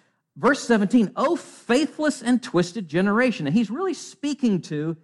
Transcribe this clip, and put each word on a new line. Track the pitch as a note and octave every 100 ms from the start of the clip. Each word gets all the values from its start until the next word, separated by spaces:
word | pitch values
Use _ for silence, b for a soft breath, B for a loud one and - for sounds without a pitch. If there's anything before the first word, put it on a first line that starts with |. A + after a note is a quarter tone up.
| b b b -
Verse | G#3 C#4
seventeen, | - A3+ G3+ B3 G3 -
"O | C4+ D#4+
faithless | - - - B3+ D#4 - D4+ D4
and | A#3 B3
twisted | - E3+ F3 A3+ E3+
generation." | D#3+ G3+ G#3+ B3+ - C#3+
And | G3
he's | G3+
really | C4 F#4+ D4+
speaking | - - C#4+ C#4 A#3+ F#3
to | - D3+ D#3 D#3+